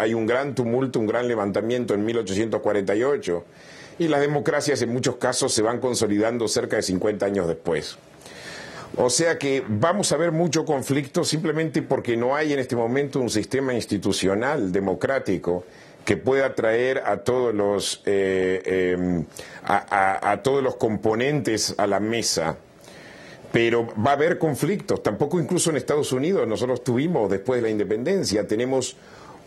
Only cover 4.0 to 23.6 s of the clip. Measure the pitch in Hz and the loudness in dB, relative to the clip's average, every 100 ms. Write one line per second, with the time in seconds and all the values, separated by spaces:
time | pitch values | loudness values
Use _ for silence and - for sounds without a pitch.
4 | 165 143 147 147 147 147 147 131 117 123 | 0 2 2 0 0 0 2 0 0 0
5 | 127 120 127 123 131 110 107 120 127 107 | -2 0 0 2 0 2 2 2 0 0
6 | 107 104 110 120 107 120 113 110 98 92 | 2 2 2 0 0 0 0 0 0 0
7 | 107 101 98 101 85 80 - 78 - - | 0 0 0 0 0 -2 -2 -2 -4 -12
8 | - - - - - - - - - - | -20 -20 -20 -18 -16 -16 -16 -16 -8 0
9 | 123 139 165 160 139 135 107 104 165 196 | 2 4 2 2 0 0 0 0 2 2
10 | - 147 170 160 175 160 156 139 - 139 | 0 2 2 2 0 0 0 -2 0 -2
11 | 131 175 139 151 160 151 160 151 - 127 | 0 -2 0 0 0 0 0 -2 0 0
12 | - 117 123 143 156 139 123 120 117 135 | 0 0 2 2 0 0 0 0 2 0
13 | 143 139 117 107 98 131 135 120 - 104 | 0 0 0 0 0 -2 0 -2 -2 -2
14 | 101 90 92 101 127 151 95 95 95 90 | 0 0 2 2 0 0 0 0 0 0
15 | 131 135 - 87 87 87 - - - - | 0 -2 0 -2 0 -4 -6 -20 -20 -6
16 | - 101 123 135 131 - 113 117 127 135 | -2 0 2 2 2 0 2 2 2 0
17 | 107 101 - 127 120 104 101 101 - - | -2 -2 0 0 2 2 2 2 -2 -4
18 | - 98 95 95 92 92 - 92 90 90 | 0 2 2 2 0 0 0 0 2 2
19 | 90 87 76 - - - - 101 - 101 | 0 0 -2 -10 -16 -8 0 0 2 2
20 | 95 98 101 101 131 139 127 - 117 101 | 2 2 0 0 2 2 0 0 0 0
21 | 110 110 135 147 117 107 - - 101 98 | 0 2 0 0 0 0 -2 0 0 2
22 | 107 117 - - 80 73 - - - - | 0 -2 -2 -2 -2 -4 -10 -20 -20 -20
23 | - - - - - 120 | -20 -20 -20 -20 -2 2